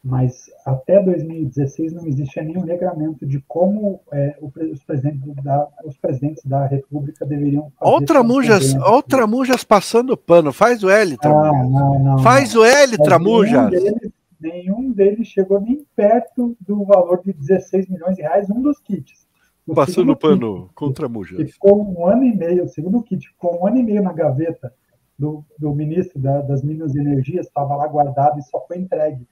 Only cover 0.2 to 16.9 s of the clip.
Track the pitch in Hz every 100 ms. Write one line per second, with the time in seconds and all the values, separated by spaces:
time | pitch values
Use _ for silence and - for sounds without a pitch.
0.2 | 127 - _ _ - 131 - 190 190 170
1.2 | 156 160 151 143 139 - 160 170 160 135
2.2 | 139 - 156 175 160 175 180 160 156 156
3.2 | 143 139 _ 165 190 208 208 185 _ 143
4.2 | 139 - 143 175 160 143 - 147 143 143
5.2 | 139 143 139 143 147 - 160 139 180 131
6.2 | 147 156 135 135 139 139 - 147 143 -
7.2 | 135 147 143 143 151 _ 160 285 - 302
8.2 | 233 262 240 202 135 135 175 240 - 262
9.2 | 220 240 254 247 - 202 - 226 254 -
10.2 | - 170 151 131 220 240 190 202 196 131
11.2 | 151 151 156 143 127 135 139 139 135 135
12.2 | 131 262 269 226 220 277 269 226 - 233
13.2 | 190 226 208 247 220 180 202 220 208 _
14.2 | _ _ 160 180 180 214 262 202 196 214
15.2 | 214 - 190 196 214 285 - - 208 233
16.2 | 240 - 240 233 185 208 196